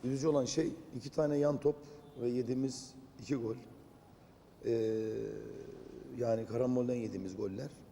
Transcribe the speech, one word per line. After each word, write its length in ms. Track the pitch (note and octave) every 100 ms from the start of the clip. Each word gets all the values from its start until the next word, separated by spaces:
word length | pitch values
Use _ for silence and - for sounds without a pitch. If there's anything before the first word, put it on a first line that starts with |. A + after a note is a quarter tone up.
üzücü 240 | B2 C3+ D3+
olan 160 | D3
şey 280 | B2 - D#3+ - -
iki 160 | B2 C#3
tane 260 | - D3+ D3
yan 240 | D3 C#3+
top 160 | D3 D3 - - - -
ve 80 | A#2+
yediğimiz 680 | B2 A2+ B2+ C3+ B2+ - - - -
iki 160 | G#2+ C3+
gol. 200 | A2+ A2+ - - - - - - - - - -
E, 80 | - A2+ A2 A2 A2 A2 A2 G#2+ A2 G#2+ - - - - - B2+
yani 280 | A#2 A2+ A2
karambolden 480 | A2+ B2+ B2+ B2
yediğimiz 420 | B2 A2 G2 F#2+ F#2
goller. 340 | G#2 F#2+ D3 - -